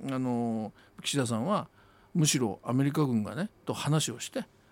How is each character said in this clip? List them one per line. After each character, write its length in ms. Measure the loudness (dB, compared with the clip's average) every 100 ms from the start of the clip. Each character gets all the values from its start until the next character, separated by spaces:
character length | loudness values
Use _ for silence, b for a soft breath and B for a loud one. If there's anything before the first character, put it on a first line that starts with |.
| -6
あ 100 | -2
の、 520 | 0 0 0 -2 -4 -10 b -10
岸 140 | -4 0
田 80 | 0
さ 120 | 0
ん 80 | 0
は、 220 | -2 -2 b b b b
む 120 | 2 4
し 120 | 4
ろ 220 | 2 -2
ア 100 | -2
メ 120 | 2 2
リ 60 |
カ 140 | 2 2
軍 180 | 2
が 120 | 0 -4
ね、 140 | -6 _ -8
と 80 |
話 380 | -4 0 2 0
を 80 | -6
し 120 | -8
て、 140 | -8 -8 b b